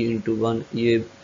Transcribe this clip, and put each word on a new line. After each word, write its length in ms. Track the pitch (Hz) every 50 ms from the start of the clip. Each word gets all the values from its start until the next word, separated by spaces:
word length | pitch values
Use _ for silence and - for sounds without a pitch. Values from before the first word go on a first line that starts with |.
| 117
into 300 | 117 113 107 104 113 113 110
one, 220 | 110 117 113 113 - - -
ये 220 | 113 117 117 117 113 113 - - -